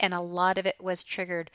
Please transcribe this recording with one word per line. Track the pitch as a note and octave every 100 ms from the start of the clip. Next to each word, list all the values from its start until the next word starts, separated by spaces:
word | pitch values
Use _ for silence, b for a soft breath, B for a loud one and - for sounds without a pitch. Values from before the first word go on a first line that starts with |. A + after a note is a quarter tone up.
and | F#3+
a | F3+
lot | F3 F3 F#3 F#3+
of | F#3+
it | -
was | F#3 G3
triggered | - - F3+ F3 E3